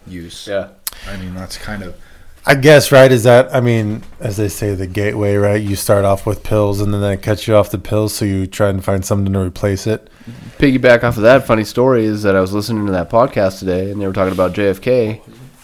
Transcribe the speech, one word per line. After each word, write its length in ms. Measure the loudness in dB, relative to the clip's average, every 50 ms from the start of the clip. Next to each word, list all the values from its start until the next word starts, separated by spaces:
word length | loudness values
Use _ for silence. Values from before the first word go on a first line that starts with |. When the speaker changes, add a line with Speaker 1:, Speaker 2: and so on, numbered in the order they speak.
| _
Speaker 1:
use. 400 | -16 -16 -14 -14 -14 -16 -18 -12
Speaker 2:
Yeah. 220 | -6 -6 -6 -6 -8 -14 _ _ -14 -14 -14 -14 -14
Speaker 1:
I 80 | -12
mean, 180 | -12 -12 -12 -12
that's 220 | -12 -12 -12 -14
kind 260 | -14 -12 -12 -12 -12 -12
of 140 | -14 -16 -18 -20 -20 -20 -20 -20 -20 -20 -12 _
Speaker 3:
I 120 | 0 0
guess, 340 | 2 6 6 6 6 6 6 6
right, 180 | 8 8 8
is 120 | 6 4 6
that, 320 | 6 6 6 4 4 0
I 60 | 0
mean, 420 | 0 2 0 0 0 -2 -6 -8 -10 -16 -18 -10
as 180 | -8 -8 -4
they 120 | -4 -4 -4
say, 260 | -4 -4 -4 -4 -4
the 140 | -4 -6 -6
gateway, 480 | -6 -4 -4 -4 -2 -2 -2 0 0
right? 260 | 2 2 2 0 0 -2
You 140 | -4 -4
start 280 | -6 0 0 2 2 4
off 220 | 2 0 0 -2
with 160 | -4 -6 -4 -4
pills, 380 | -2 0 0 0 0 0 -2
and 120 | -2 -2 -2
then 80 | -2
they 160 | -2 -2 -2
cut 300 | -4 -2 -4 -4 -4 -2
you 80 | 2 2
off 160 | 2 2 2
the 80 | -4 -10
pills, 340 | -6 -4 -2 -2 -2 -2 -4
so 100 | -4 -4
you 220 | -2 -2 -2 -4 -6
try 200 | -4 -2 -2 -2
and 160 | -2 -2 -4
find 200 | -4 -4 -4 -2
something 280 | -2 -2 -2 -2 -2 -2
to 60 | -2
replace 480 | -2 -4 -4 -4 -2 -2 -2 -2 -2
it. 240 | -4 -4 -4 -6 _ _ _ -20 -20 -18 -18 -18 -20 -4 0
Speaker 2:
Piggyback 460 | 0 2 2 2 4 4 4 4 4
off 120 | 0 -2
of 60 | 2 4
that, 240 | 6 6 4 4
funny 160 | 2 0 0 0
story 420 | -2 -2 0 2 2 2 2 0
is 200 | 0 -2 -2 0
that 100 | 0 2
I 60 | 2
was 120 | 0 0 -2
listening 340 | -6 -4 -4 -4 -4 -4
to 60 | -2 -2
that 180 | -4 -4 0
podcast 500 | 2 2 2 2 0 -2 -2 -2 -2 -4
today, 320 | -4 -4 -2 -2 -4 -6 -6
and 80 | -6
they 60 | -6 -6
were 40 | -2
talking 200 | -2 -2 -2 0
about 220 | 0 -2 -2 0
J 140 | 0 0 0
F 100 | -2 -2
K, 420 | -2 0 0 2 2 0 -4 -8 -12 -20 -20 -20 -20 -20 _ _